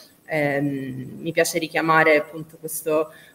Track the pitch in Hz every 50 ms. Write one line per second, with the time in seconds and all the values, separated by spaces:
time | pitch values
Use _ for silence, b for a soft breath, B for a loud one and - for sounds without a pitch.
0 | B B B B _ - 160 156 147 143 139 143 143 143 139 135 135 135 131 131
1 | 127 127 - - - 165 160 165 165 - - 175 160 156 - 160 156 165 160 160
2 | 160 160 156 147 151 - - 160 156 - - - - 156 - - - 165 156 156
3 | 156 B B B B B B